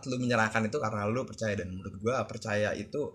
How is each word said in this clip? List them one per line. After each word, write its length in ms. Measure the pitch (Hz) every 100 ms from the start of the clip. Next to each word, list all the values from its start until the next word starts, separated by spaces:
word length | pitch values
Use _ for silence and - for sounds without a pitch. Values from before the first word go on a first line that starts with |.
| 131
lu 80 | 127
menyerahkan 460 | 123 117 107 113
itu 120 | 107 147
karena 240 | 110 107 104
lu 140 | 123
percaya, 300 | 113 107 110
dan 160 | 98 87
menurut 240 | 92 98 98
gua 240 | 110 127
percaya 480 | 107 120 110 104 104
itu 280 | - 101 143 135